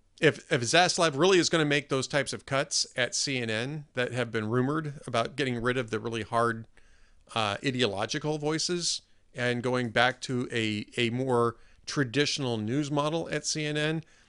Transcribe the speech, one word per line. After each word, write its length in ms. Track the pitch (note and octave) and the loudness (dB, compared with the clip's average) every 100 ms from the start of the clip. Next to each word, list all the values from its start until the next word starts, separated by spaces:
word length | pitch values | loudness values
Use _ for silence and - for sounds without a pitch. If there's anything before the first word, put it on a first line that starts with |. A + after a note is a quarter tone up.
| _ - | _ 2
if, 300 | D#3 - - | 2 2 -2
if 100 | C#3+ | -2
Zaslav 560 | A#2 E3 F3+ - E3 C3+ | 2 4 4 4 2 4
really 200 | F#3 F#3 | 4 6
is 120 | D3 | 4
gonna 160 | E3+ D3 | 2 2
make 240 | C#3+ - | 0 0
those 180 | C3+ B2 | -4 0
types 260 | D3 - | -2 -2
of 120 | A2+ - | -6 -4
cuts 420 | C#3 - - - - | -2 0 -2 -2 -2
at 180 | A#2+ | -2
C 240 | - - B2+ | -2 -2 -2
N 120 | A2+ | -2
N 360 | A2 B2+ D3+ C#3+ | -2 -2 -6 -8
that 200 | B2 B2 | -4 -2
have 180 | B2 A#2 | -2 -2
been 180 | A2+ G#2+ | -2 0
rumored 500 | B2 C3 D#3 D3+ C#3 - | 0 2 -2 -6 -10 -4
about 300 | A#2 A#2+ C3 | -2 -2 -2
getting 260 | C3 A#2+ | -2 0
rid 160 | A#2+ B2+ | 0 -2
of 140 | A2+ | -2
the 80 | A2 | -4
really 240 | A2+ A2+ | -4 -6
hard, 420 | G2+ A#2 A#2 A2+ A2+ - - - - - - A2+ | -2 2 2 0 -8 -18 -20 -20 -20 -20 -6 -2
uh, 220 | G#2+ G2+ | 0 0
ideological 760 | C#3+ B2 A2+ G2 A2 D3+ D3+ D3+ | -2 2 0 2 -2 -2 -2 -2
voices 640 | D3+ D#3+ - F3 D#3+ - _ - _ C3 | -2 -2 -2 -2 -2 -4 _ -20 _ -4
and 260 | B2 A#2+ | -2 0
going 300 | B2 B2 A#2+ | 0 0 0
back 300 | A#2+ B2 C3 | 4 4 2
to 260 | - B2 C3 | -4 -2 0
a, 340 | A#2 A2 G#2+ - - | 0 0 -2 -4 0
a 120 | A#2 | 0
more 460 | B2 C3+ A#2+ A#2 - - - - | 0 2 4 2 0 -18 -18 -8
traditional 720 | - B2+ B2+ D3 - B2+ A2+ | -2 0 0 0 0 -2 -2
news 320 | G#2+ C#3 C#3+ | 0 -2 0
model 400 | C#3+ D3+ E3 E3+ | 0 0 -2 -4
at 140 | D#3 - | -4 -4
C 200 | D#3 D3+ | -4 -2
N 120 | D3+ | -2
N, 260 | D3+ D#3+ - _ | 0 -2 -6 _